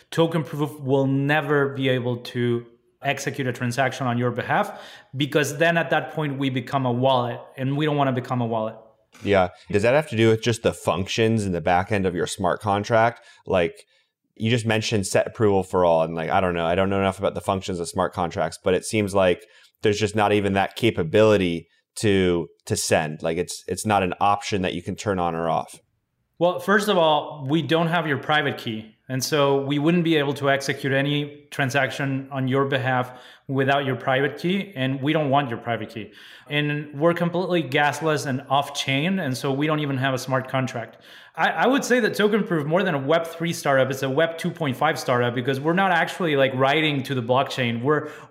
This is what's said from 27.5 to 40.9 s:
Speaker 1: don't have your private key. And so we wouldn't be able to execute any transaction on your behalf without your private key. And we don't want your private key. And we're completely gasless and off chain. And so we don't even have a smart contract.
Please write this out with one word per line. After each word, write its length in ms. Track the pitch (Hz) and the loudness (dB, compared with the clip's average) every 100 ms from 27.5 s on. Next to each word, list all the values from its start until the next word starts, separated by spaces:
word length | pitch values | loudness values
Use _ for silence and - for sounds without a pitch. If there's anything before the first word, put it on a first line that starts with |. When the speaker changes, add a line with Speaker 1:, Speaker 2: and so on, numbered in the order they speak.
| 165 | 0
Speaker 1:
don't 260 | 131 160 170 | 2 0 2
have 180 | 175 156 | 0 0
your 100 | 131 | -2
private 400 | - 151 143 - | 0 0 0 -4
key. 340 | 120 110 110 _ - | -8 -8 -10 _ -8
And 160 | 131 | -6
so 380 | 127 151 139 139 | 0 2 4 2
we 160 | 135 143 | 0 0
wouldn't 260 | 156 180 | 2 2
be 120 | 165 156 | 4 2
able 180 | 143 | 2
to 160 | 139 139 | 0 0
execute 420 | 135 - 131 139 | 0 -2 -4 -2
any 560 | 135 143 147 147 - - | 0 0 -2 -4 -10 -10
transaction 760 | - 135 139 131 - 139 135 135 | -4 -2 0 0 -2 -4 -4 -6
on 160 | 135 131 | -4 0
your 180 | 135 139 | 0 0
behalf 460 | 135 123 127 123 - - - - | 0 0 -2 -2 -8 -20 -18 -6
without 380 | 131 143 143 135 | -2 0 0 0
your 100 | 123 | -4
private 440 | - 131 143 143 | 0 0 0 -2
key. 340 | 170 196 - 131 | -2 -2 -4 -4
And 240 | 131 139 | -4 -2
we 140 | 135 | 0
don't 160 | 156 147 | 0 2
want 180 | 135 139 | 0 0
your 120 | 113 | -4
private 320 | - 113 107 | -4 -6 -6
key. 200 | 113 101 - - - - | -12 -14 -16 -20 -20 -6
And 500 | 147 147 147 147 139 | -2 -2 -4 -6 0
we're 140 | 165 | 0
completely 480 | 175 170 170 180 175 | 2 0 -2 -2 -2
gasless 640 | 135 147 147 - 160 151 139 | 0 0 0 0 0 0 -2
and 180 | 127 - | -4 0
off 240 | 135 139 | -2 0
chain. 460 | - - 135 165 190 | -4 -2 0 0 -2
And 180 | 147 127 | -4 -4
so 160 | 143 | -2
we 140 | 135 156 | 0 0
don't 120 | 151 | 0
even 180 | 147 131 | -2 -2
have 180 | 135 127 | -2 -2
a 20 | |
smart 320 | - 131 123 | -2 -4 -2
contract. 480 | 135 127 120 113 | -4 -4 -6 -12